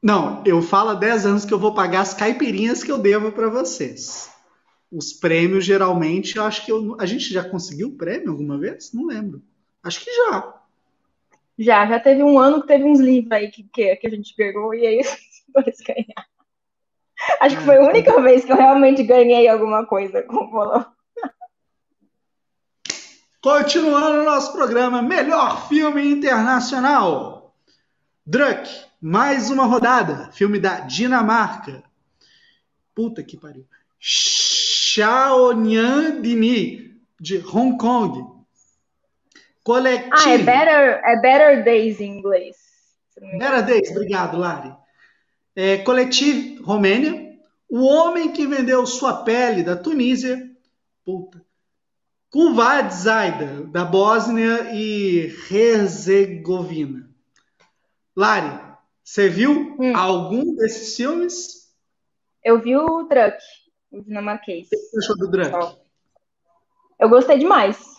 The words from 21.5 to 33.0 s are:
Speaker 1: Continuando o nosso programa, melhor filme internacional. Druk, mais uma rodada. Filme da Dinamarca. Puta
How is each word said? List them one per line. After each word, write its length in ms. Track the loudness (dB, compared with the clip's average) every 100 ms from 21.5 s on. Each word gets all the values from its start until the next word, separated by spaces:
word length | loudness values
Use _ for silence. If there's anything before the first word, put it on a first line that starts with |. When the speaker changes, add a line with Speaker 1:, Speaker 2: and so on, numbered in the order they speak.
| _ _ _ _ _ _ _ _ _ _ _ _ _ -12 -12 -12 _ _ _
Speaker 1:
Continuando 800 | 0 0 2 0 0 0 2 0
o 40 |
nosso 280 | 0 0 -4
programa, 480 | -4 -2 0 -2 -2
melhor 640 | -2 -2 0 0 0 -4 -2
filme 360 | 0 0 0 0
internacional. 1500 | 0 0 0 0 -2 -2 -2 0 2 0 -2 -8 -16 _ _ _ _ _ _ _ _ -6
Druk, 420 | 0 0 -2 -8 -18 -20 _
mais 500 | -4 0 0 0 -2
uma 140 | 0
rodada. 680 | 2 2 2 2 0 -6 -12
Filme 260 | -4 -2 0
da 220 | -2 -4
Dinamarca. 1000 | -8 -6 -2 0 0 0 -2 -6 -16 -18 -20 _ _ _ _ _ _ _ _ _ _
Puta 280 | -8